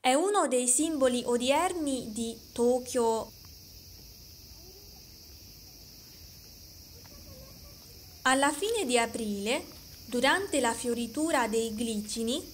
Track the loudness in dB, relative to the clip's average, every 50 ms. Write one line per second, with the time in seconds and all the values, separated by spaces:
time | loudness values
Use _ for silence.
0 | 4 4 4 4 4 4 4 4 2 4 2 2 2 2 2 2 2 0 0 2
1 | 2 2 2 2 0 0 0 0 2 2 2 2 2 0 -2 -2 -2 -2 -2 -4
2 | -4 -8 -6 -6 -6 -6 -6 -10 -16 -14 -4 0 2 4 4 2 0 -2 -2 0
3 | 2 2 0 0 -4 -8 -12 -20 -20 -20 -20 -20 -20 -20 -20 -20 -20 -20 -20 -20
4 | -20 -20 -20 -20 -20 -20 -20 -20 -20 -20 -20 -20 -20 -20 -20 -20 -20 -20 -20 -20
5 | -20 -20 -20 -20 -20 -20 -20 -20 -20 -20 -20 -20 -20 -20 -20 -20 -20 -20 -20 -20
6 | -20 -20 -20 -20 -20 -20 -20 -20 -20 -20 -20 -20 -20 -20 -20 -20 -20 -20 -20 -20
7 | -20 -20 -20 -20 -18 -18 -18 -18 -18 -18 -18 -20 -20 -20 -20 -20 -20 -20 -20 -20
8 | -20 -20 -20 -2 2 2 4 4 4 2 2 0 -2 -2 -2 -2 0 2 2 2
9 | 2 2 -2 -4 -4 -2 -4 -2 -2 -2 -2 -2 -4 -8 -16 -18 -18 -20 -20 -20
10 | -16 -4 -2 2 2 4 2 2 0 0 0 2 2 2 0 -2 -2 -4 -2 -2
11 | -4 -4 -2 -2 0 2 2 2 2 2 0 0 0 -2 -2 -4 -4 -2 -2 -4
12 | -4 -6 -6 -4 -2 -2 -2 -4 -4 -8